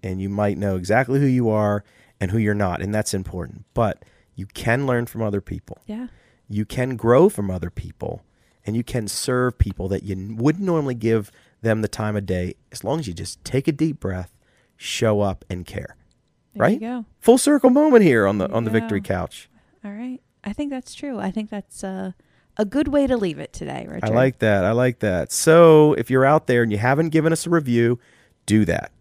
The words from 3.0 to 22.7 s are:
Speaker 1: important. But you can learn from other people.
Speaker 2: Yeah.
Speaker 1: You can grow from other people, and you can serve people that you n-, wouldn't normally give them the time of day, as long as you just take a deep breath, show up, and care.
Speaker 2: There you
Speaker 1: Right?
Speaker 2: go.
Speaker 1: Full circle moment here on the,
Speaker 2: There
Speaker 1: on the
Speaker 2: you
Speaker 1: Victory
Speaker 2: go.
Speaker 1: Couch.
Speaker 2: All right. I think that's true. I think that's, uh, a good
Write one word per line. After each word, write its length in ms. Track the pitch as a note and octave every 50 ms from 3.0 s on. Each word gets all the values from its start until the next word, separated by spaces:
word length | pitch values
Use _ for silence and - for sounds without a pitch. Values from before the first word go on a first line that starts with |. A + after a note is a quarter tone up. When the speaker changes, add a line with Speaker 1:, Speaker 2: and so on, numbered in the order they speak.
| G#2+ - -
Speaker 1:
important. 500 | F#2+ F#2 - - F#2 E2 - - - - _ _
But 300 | B2 A#2 G#2 - _ - _ _ _ _ _ _
you 100 | - F#2+
can 380 | - _ - - A2+ A#2 B2+ C#3
learn 200 | C3+ B2 A#2+ A#2+
from 160 | A#2 - A2+
other 180 | A2+ G#2+ G2+ G2+
people. 360 | - - E2+ E2 _ - - _ _
Speaker 2:
Yeah. 220 | - G#3 A3+ B3+ A#3+ - _ _ _ _ _ _ _
Speaker 1:
You 160 | G#2 G#2 G#2+
can 320 | - - B2+ B2 C3 C3
grow 320 | A2+ A2+ A2+ A#2+ C3 F3 G#3
from 200 | - - G#2 G2
other 200 | F#2 F2+ E2 F2
people, 540 | _ - - - - _ - - - - _ _ _ _ _ _ _ _ _
and 100 | - G#2+
you 80 | A#2 A#2
can 240 | - - B2 A2
serve 500 | G2 - - - - B2+ B2 B2+ B2+ A2+
people 300 | _ - G2 F#2+ - F#2
that 160 | F#2+ G2 - -
you 120 | G2+ F#2+
n-, 200 | F#2+ F#2+ G2+ A2
wouldn't 280 | A2+ A#2+ C#3+ D#3+ F3+ G3+
normally 300 | F#3 E3+ D#3+ D3 C3+ B2+
give 360 | A#2 A2 A2+ A2+ A2 G#2 - _ _ _ _ _ _
them 200 | - A2+ G#2+ A2
the 60 | G#2+
time 280 | G#2 - - A2 G#2+ G#2
of 80 | G#2 G2
day, 300 | F2+ F#2+ F2+ F2+ F2+ - _ _ _
as 120 | - - -
long 160 | G2+ C3 E3
as 80 | D3+
you 60 | G2+ E2+
just 300 | E2+ - - - _ _
take 220 | - - C3 C3+ -
a 20 |
deep 280 | D3+ C#3 D#3 D#3+ D3 -
breath, 360 | - G2 F#2 F2+ F2+ - _ _ _ _ _ _ _ _ _
show 460 | _ - - - - A#2+ A2 G#2+ G2+
up, 240 | G2+ G2 F#2 - - _
and 160 | F#2 F2+ E2+
care. 300 | - - - - - - _ _ _ _ _ _ _ _ _ _ _ _
Speaker 2:
There 140 | G3+ A#2 C3
you 40 | G#3+
Speaker 1:
Right? 60 | D4+
Speaker 2:
go. 240 | A3 A#3 B3 B3 A3 _ _ _
Speaker 1:
Full 160 | - - A#3+
circle 320 | B3+ - D4 D4 C#4 - C4
moment 340 | B3 C#4+ D4+ D#4 C4 A#3 G#3
here 240 | E3 B2 A2+ G2+
on 100 | G2 G#2
the, 100 | G#2 F#2+
Speaker 2:
There 80 | - -
Speaker 1:
on 80 | A2+ A#2
the 40 | A2+
Speaker 2:
you 80 | A2 A2+
Speaker 1:
Victory 180 | A2+ A2+ G#2+ G2+
Speaker 2:
go. 80 | G2
Speaker 1:
Couch. 420 | - G2+ F2+ F2 - - - - _ _ _ _ _ _ _ -
Speaker 2:
All 60 | G#3
right. 280 | G3+ G#3 A#3+ B3+ B3+ - _ _ _ _ -
I 80 | G3+ G3+
think 160 | - D4 C#4+
that's 240 | C#4 C4 - - -
true. 240 | - - C#4+ B3+ G#3
I 120 | F#3+ F#3+
think 180 | F#3 A3 G#3+ G#3
that's, 340 | - G#3 F#3+ _ - - -
uh, 280 | F#3+ F#3+ F#3+ F#3+ F#3+ F3+ _ _ _ _ _ _ _ _
a 80 | - G#3+
good 240 | G3+